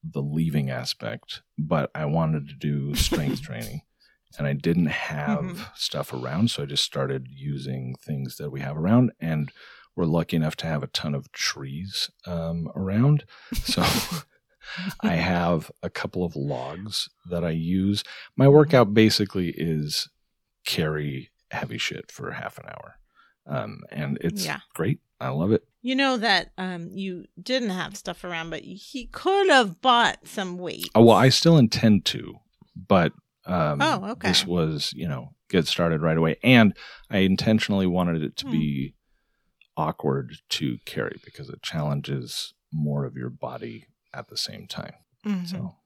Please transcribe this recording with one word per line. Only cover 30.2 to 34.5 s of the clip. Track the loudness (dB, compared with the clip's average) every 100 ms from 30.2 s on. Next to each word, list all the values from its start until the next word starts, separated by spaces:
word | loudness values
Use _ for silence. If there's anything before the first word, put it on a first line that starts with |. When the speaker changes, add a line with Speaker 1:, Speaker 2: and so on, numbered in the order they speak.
| -10
Speaker 2:
some | -8 -6 -6
weights. | -8 -8 0 8
Speaker 1:
Oh, |
well, | 10 10
I | 8
still | 6 6 8
intend | 6 4 4 4 2
to, | -6 -10 -16 _ _ _ -20
but, | 2 4 4 -2 _ _ -4
um, | 0 0 2
Speaker 2:
Oh, | 0 0 -4
okay. | -4 0
Speaker 1:
this | 0
was, | 2